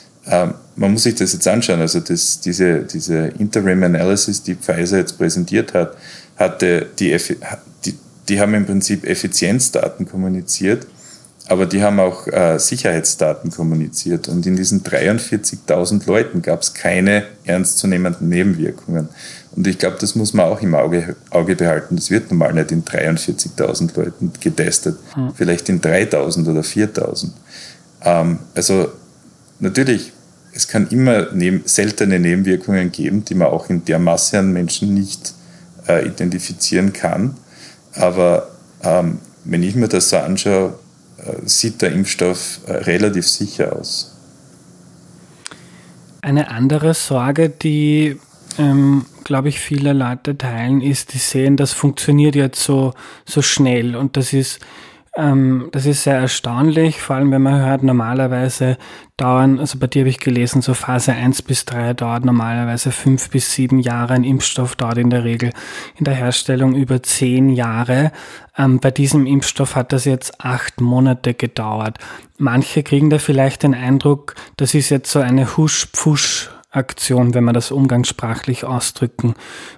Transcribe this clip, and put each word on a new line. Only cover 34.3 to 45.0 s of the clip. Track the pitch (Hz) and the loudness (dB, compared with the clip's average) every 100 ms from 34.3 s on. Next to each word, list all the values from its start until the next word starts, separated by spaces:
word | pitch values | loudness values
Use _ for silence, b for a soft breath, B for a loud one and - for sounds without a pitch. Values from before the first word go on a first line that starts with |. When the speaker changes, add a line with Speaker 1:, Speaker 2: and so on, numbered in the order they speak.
| 104 | 0
Speaker 1:
an | 95 | 2
Menschen | 87 87 - 101 | 0 -2 -2 0
nicht, | 98 98 - - B B B B - - | 0 -2 -8 -14 B B B B -8 0
äh, | 85 - | 0 0
identifizieren | - 90 90 - - - 92 98 | -4 -4 -4 -8 -6 -2 2 0
kann. | - 85 82 120 131 B B B B _ | 0 -2 -2 -2 -6 B B B B _
Aber, | - 92 92 87 87 - - - - | 0 0 2 2 2 -2 -14 -20 -6
ähm, | 87 87 85 - - - - | 0 2 0 -4 -10 -18 -6
wenn | 87 | -2
ich | 90 117 | 0 0
mir | 110 | 0
das | 92 87 | 2 2
so | 92 | 2
anschaue, | 71 95 101 95 95 - - - - - | 0 -2 2 2 0 -4 -18 -20 -20 -14
äh, | - - - | -12 -8 -2
sieht | - 113 - | 0 0 0
der | 92 | 0
Impfstoff, | 82 98 - 90 90 - - - | 0 -2 0 0 -2 -6 -10 -6
äh, | |
relativ | - - 87 104 98 85 | -4 0 2 2 0 -2
sicher | - 104 - - - | -2 -4 -2 -2 -4
aus. | - - - - - - - - - - - - | -8 -10 -10 -18 -20 -20 -20 -20 -20 -20 -20 -20